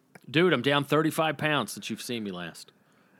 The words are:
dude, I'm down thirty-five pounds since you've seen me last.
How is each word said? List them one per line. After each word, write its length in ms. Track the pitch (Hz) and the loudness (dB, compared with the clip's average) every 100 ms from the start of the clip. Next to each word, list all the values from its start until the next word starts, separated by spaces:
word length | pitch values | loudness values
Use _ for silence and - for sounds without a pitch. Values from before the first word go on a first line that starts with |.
| _ - - | _ -20 -2
dude, 220 | 143 180 | 4 4
I'm 80 | 135 | 4
down 240 | 131 143 135 | 4 2 2
thirty-five 500 | 151 156 156 156 147 | 2 2 0 -2 0
pounds 360 | 156 143 104 | 0 0 -2
since 160 | 107 - | -8 -8
you've 120 | 107 | -8
seen 220 | - 120 | -6 -6
me 80 | 101 | -6
last. 400 | 87 85 - - _ _ _ _ _ | -8 -10 -12 -20 _ _ _ _ _